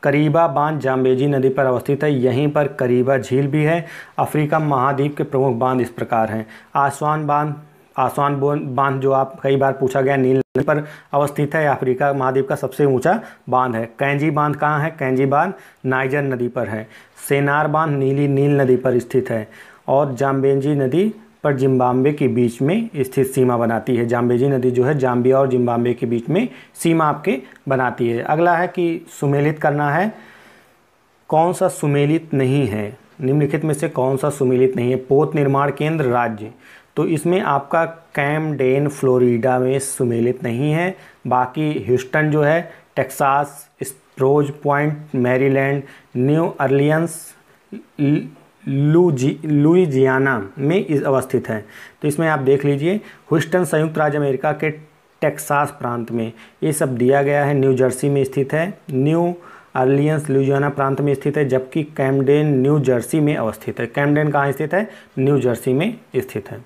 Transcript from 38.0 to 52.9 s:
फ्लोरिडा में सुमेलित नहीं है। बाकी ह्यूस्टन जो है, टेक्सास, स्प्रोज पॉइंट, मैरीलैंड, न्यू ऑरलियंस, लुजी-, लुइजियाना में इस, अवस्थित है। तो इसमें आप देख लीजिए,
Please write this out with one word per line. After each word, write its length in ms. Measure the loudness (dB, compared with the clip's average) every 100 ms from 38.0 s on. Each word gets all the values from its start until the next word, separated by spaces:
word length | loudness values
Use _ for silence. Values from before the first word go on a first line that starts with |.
| _ -4 -2 -2 -4 0 0 2 0
फ्लोरिडा 720 | 0 2 4 4 2 0 0
में 200 | 0 -2
सुमेलित 640 | -4 -4 -2 0 -2 -2
नहीं 280 | -4 -4 -2
है। 260 | 0 -2 -6 -18 _ -2
बाकी 560 | 0 0 -2 -2 -4 0
ह्यूस्टन 440 | 0 0 0 0
जो 100 | 2
है, 300 | 2 2 -2 -16 _ -4
टेक्सास, 720 | -4 0 0 2 -2 -8 -20 _
स्प्रोज 680 | -12 -12 _ -2 2 2 0
पॉइंट, 480 | -4 -2 0 0 -4 -6 -2
मैरीलैंड, 680 | 0 2 2 2 0 -2 -6 -20 _ -2
न्यू 360 | 0 2 0 -2
ऑरलियंस, 720 | 0 2 2 2 -2 -6 -18 -20 _ _ _ -18 -18 -2 0 0 -2 -16 -20 _ -6
लुजी-, 800 | 0 2 4 4 2 -2 -2 0
लुइजियाना 1040 | 2 4 4 4 2 2 4 2 0 -4 -4
में 280 | 0 0 0
इस, 180 | -2
अवस्थित 460 | 2 0 0 -4 -2
है। 160 | -8 -8 -20 -20 _
तो 60 | -4
इसमें 200 | 0 0
आप 120 | 0
देख 260 | 2 2 2
लीजिए, 300 | 0 0